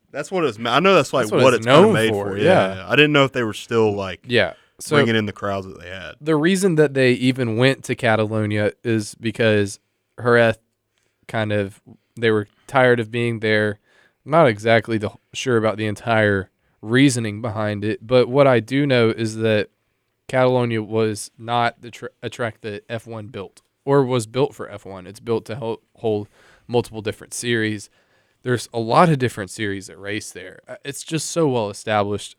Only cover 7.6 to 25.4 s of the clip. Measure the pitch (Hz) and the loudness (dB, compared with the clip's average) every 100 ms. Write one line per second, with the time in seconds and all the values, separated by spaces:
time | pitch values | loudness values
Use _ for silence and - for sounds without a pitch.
7.6 | 131 - - 123 117 110 107 110 104 107 | 2 2 -6 -2 0 0 0 -2 -2 0
8.6 | 104 - 120 113 104 - 113 113 110 107 | -2 -4 -4 -2 -4 -8 -8 0 2 2
9.6 | 101 - _ _ _ - 120 120 113 - | 0 -6 _ _ _ -4 2 4 4 0
10.6 | _ _ _ _ _ _ - 113 107 104 | _ _ _ _ _ _ -10 -6 -2 -2
11.6 | 98 - - - _ 110 113 107 104 _ | -4 -10 -20 -20 _ -4 0 0 -4 _
12.6 | - 127 127 120 110 120 120 113 110 107 | -4 2 4 2 -2 -4 -4 -4 -2 0
13.6 | 107 101 _ _ _ _ 127 165 139 104 | 0 -4 _ _ _ _ -2 4 4 2
14.6 | 113 113 117 110 104 - _ - 131 113 | 2 2 2 -4 -4 -10 _ -8 -2 0
15.6 | 107 104 107 101 120 113 107 98 92 _ | 0 -2 -6 -6 0 2 4 2 -4 _
16.6 | _ _ 110 127 143 120 110 104 117 107 | _ _ 0 4 4 2 -6 -6 -8 -4
17.6 | 107 104 104 - 110 127 123 139 139 120 | -4 -2 -4 -6 2 2 4 4 4 4
18.6 | 110 135 143 123 113 110 110 110 110 107 | 0 -2 2 2 2 0 -4 -2 0 0
19.6 | - _ _ _ _ _ - 131 127 127 | -2 _ _ _ _ _ -4 0 2 2
20.6 | 120 113 104 110 110 104 - _ 113 120 | 0 -4 -4 -2 -2 -4 -12 _ -4 -2
21.6 | 117 - 120 - 120 _ 117 - 113 - | -2 -4 -20 -16 -18 _ -14 -6 -8 -8
22.6 | 110 101 - 113 113 113 104 107 90 _ | -12 -12 -10 -12 -10 -16 -14 -14 -14 _
23.6 | _ _ 139 139 127 127 110 127 139 - | _ _ 0 2 2 -2 -2 -2 -2 -4
24.6 | - 101 92 95 92 101 113 110 | -14 -14 -16 -16 -16 -14 -4 -4